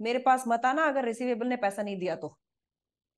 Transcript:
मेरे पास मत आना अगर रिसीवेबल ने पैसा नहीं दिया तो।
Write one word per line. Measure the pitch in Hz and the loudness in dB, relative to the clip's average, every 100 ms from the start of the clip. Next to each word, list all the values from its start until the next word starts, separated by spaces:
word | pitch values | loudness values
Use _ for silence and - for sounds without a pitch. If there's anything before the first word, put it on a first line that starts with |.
मेरे | 220 247 | -2 2
पास | 254 254 233 | 4 2 2
मत | 233 | 0
आना | 254 285 | 2 2
अगर | 311 277 | 2 2
रिसीवेबल | 240 226 254 226 247 | -2 -2 -2 -2 -2
ने | 247 | 0
पैसा | 202 202 | -2 -2
नहीं | 208 196 | -6 -4
दिया | 180 160 | -4 -4
तो। | 196 _ _ _ _ _ _ _ _ | -8 _ _ _ _ _ _ _ _